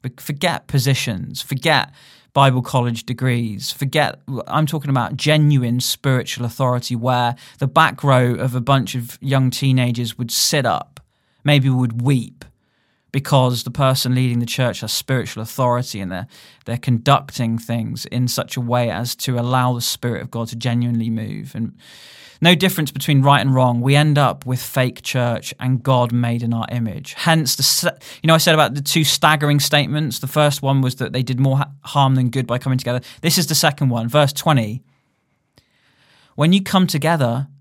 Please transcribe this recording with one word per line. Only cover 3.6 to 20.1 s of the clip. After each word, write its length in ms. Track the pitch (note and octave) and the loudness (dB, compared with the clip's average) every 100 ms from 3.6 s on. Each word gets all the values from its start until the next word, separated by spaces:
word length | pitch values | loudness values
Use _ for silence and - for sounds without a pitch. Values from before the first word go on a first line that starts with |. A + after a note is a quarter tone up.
| - | -10
forget, 500 | - C#3 D#3 C3+ - - C3 - | -6 -2 0 0 -2 -10 -8 -2
I'm 180 | C#3+ D3+ | 0 0
talking 240 | D#3 C#3+ | -2 -2
about 260 | C3+ A2 - | -2 -2 -4
genuine 640 | D3 D#3 D3 C#3+ A#2+ B2 | 2 4 4 4 2 -2
spiritual 640 | - - C#3+ B2+ - - A#2+ | -2 -4 0 0 -2 -6 -8
authority 500 | - C3 B2 - A#2+ | -2 -2 -2 -4 -4
where 400 | A#2+ B2 A#2+ B2 - - | 0 0 0 -4 -14 -6
the 80 | C#3 | 0
back 360 | E3 D3+ - | 2 2 2
row 300 | C#3+ B2+ B2 | 2 4 4
of 220 | A#2+ B2+ B2+ | 0 -2 -2
a 60 | |
bunch 340 | A#2+ C3+ G2 B2+ | 2 2 0 -6
of 240 | A#2 - | -8 -10
young 300 | C#3+ C3+ C3 | -2 0 0
teenagers 680 | - C3+ C3 B2 A#2 A#2 - | 0 0 2 0 -2 -6 -6
would 140 | A#2 | -6
sit 340 | - - D3+ B2 | -2 0 0 0
up, 340 | E2 - - _ _ _ _ | -2 -6 -20 _ _ _ _
maybe 260 | D3 D3 C3+ | 2 4 4
would 320 | B2+ B2+ A2+ | 2 0 0
weep, 420 | B2 C#3 - - - _ _ _ _ _ _ | 0 0 -2 -16 -20 _ _ _ _ _ _
because 520 | C#3 C#3 C#3 B2+ A#2+ | -6 2 2 4 0
the 80 | B2+ | -6
person 420 | B2 C3+ C3 B2+ | 0 0 2 0
leading 240 | B2+ B2+ A#2+ | 0 0 0
the 80 | A#2 | -4
church 360 | - B2+ G#2+ | -2 -2 -2
has 120 | A2+ | -6
spiritual 480 | - - C3 A#2+ - | -6 -2 -4 -4 -10
authority 580 | A2 - B2+ B2 B2 G#2 | -10 -2 0 0 -4 -8
and 120 | F#2+ | -8
they're, 160 | F#2 - - - _ - | -8 -10 -18 -20 _ -8
they're 120 | A#2 | -6
conducting 800 | - A#2 C#3 C#3 - - A#2 A2+ | -2 0 4 2 2 -6 -4 -4
things 480 | - A#2 A2 A#2 - | -4 -6 -6 -8 -6
in 220 | B2 B2 | -2 -2
such 280 | - - - | -2 -6 -6
a 60 | |
way 300 | A#2+ B2 A#2+ | -2 0 0
as 240 | F2+ A#2+ - | -2 -6 -6
to 240 | - A#2+ | -4 -2
allow 340 | A#2+ B2+ B2 | 0 0 0
the 80 | B2 | -2
Spirit 400 | A#2+ - A#2+ | -4 -4 -4